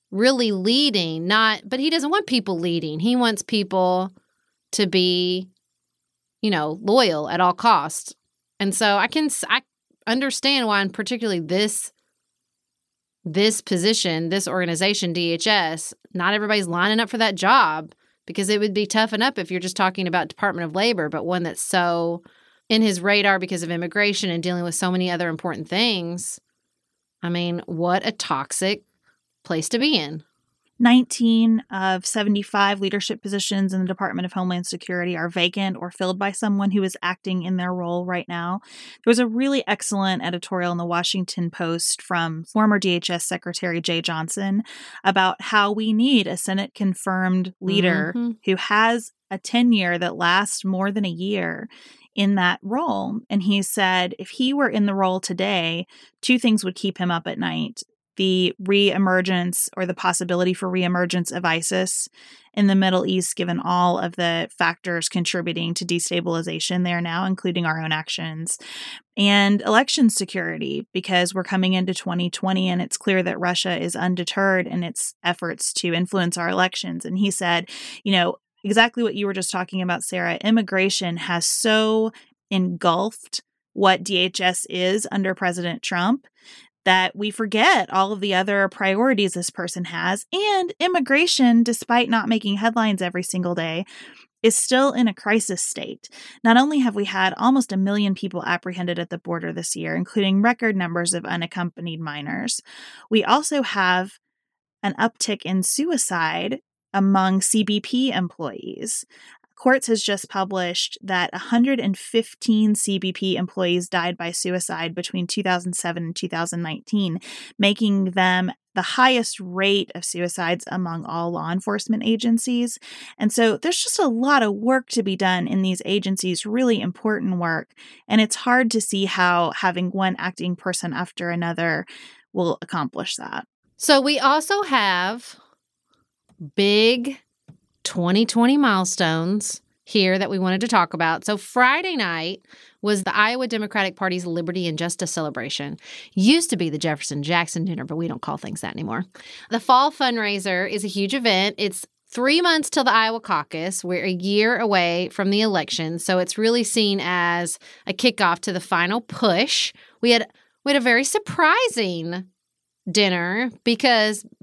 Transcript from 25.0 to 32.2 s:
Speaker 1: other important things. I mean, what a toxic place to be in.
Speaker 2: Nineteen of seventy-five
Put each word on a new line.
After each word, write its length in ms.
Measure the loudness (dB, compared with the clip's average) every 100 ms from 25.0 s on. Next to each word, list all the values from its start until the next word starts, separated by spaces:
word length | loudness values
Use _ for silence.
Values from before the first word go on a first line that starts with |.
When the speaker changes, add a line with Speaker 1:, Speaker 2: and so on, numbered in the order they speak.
| 0
Speaker 1:
other 180 | -2 -2
important 400 | -4 -6 -8 -4
things. 720 | 0 0 0 -4 -8 -8 -12 _ _ _ _ _ _ _ _
I 60 | -4
mean, 340 | -2 -2 -4 -6
what 400 | -2 0 0 -2
a 60 |
toxic 720 | -6 -4 -4 -2 -4 -2 -4 _ _ _ _ _ _
place 280 | -6 -4 -2
to 80 | 0
be 180 | 2 0
in. 260 | -2 -8 -14 _ _ _ _ 2
Speaker 2:
Nineteen 800 | 6 6 4 0 2 4 4 2 -2
of 360 | -4 -2 -2 -2
seventy-five 720 | -2